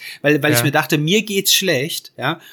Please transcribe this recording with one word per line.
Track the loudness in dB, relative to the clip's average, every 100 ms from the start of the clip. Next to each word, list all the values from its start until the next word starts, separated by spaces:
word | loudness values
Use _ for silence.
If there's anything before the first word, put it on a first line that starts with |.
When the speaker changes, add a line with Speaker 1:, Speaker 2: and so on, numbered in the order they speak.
| -8 -4
Speaker 1:
weil, | 0 2
weil | 2
Speaker 2:
Ja. | 2
Speaker 1:
ich |
mir | 2
dachte, | 0 0 0
mir | 2 0
geht's | 0 -2 0
schlecht, | 0 2 0 -2 -6 -12 -6
ja, | -6 -6 -10